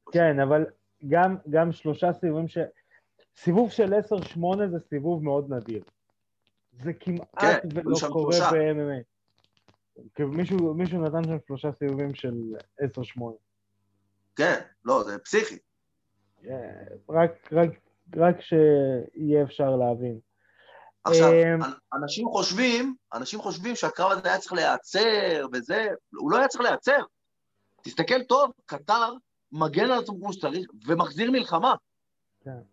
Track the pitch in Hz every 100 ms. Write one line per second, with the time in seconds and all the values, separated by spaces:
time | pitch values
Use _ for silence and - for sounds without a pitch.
0 | - 170 165 139 135 151 156 _ _ _
1 | 143 165 185 190 151 160 170 160 156 147
2 | 180 165 175 156 165 170 151 _ _ _
3 | _ _ _ _ 180 180 233 - 196 208
4 | 208 202 165 170 175 196 202 170 - 143
5 | 156 170 151 143 139 127 107 110 - _
6 | _ _ _ _ _ _ _ 123 143 -
7 | 185 170 - - 202 156 165 156 165 -
8 | 151 160 147 175 175 160 156 151 147 135
9 | - _ _ _ _ _ _ _ _ -
10 | 120 - 143 156 180 190 165 156 180 175
11 | 156 165 160 160 - 139 151 135 143 135
12 | 143 135 131 120 113 110 - - 139 131
13 | 120 123 117 110 _ _ _ _ _ _
14 | _ _ _ - 165 139 - _ 113 127
15 | 101 101 - 214 214 98 _ _ _ _
16 | _ _ _ _ 135 131 107 - - 101
17 | - 156 170 165 - 156 170 - _ _
18 | _ 156 175 175 - 165 151 143 135 127
19 | - - 151 147 135 - 135 131 120 117
20 | 123 113 _ _ _ _ _ - - _
21 | - 165 165 165 165 165 - - - 135
22 | 147 214 233 202 185 185 254 233 269 254
23 | _ 117 131 208 202 170 214 233 156 -
24 | 185 196 180 190 - 175 151 127 - 190
25 | 226 208 190 156 131 123 120 202 214 -
26 | _ - 147 220 262 269 240 135 - 277
27 | - _ _ _ _ _ _ _ - -
28 | 160 254 247 277 277 - - 147 - 233
29 | 233 254 _ _ _ 151 156 147 240 247
30 | 214 190 196 185 139 170 175 107 113 170
31 | 160 143 233 262 - 165 240 233 _ _
32 | _ _ _ _ 139 123 -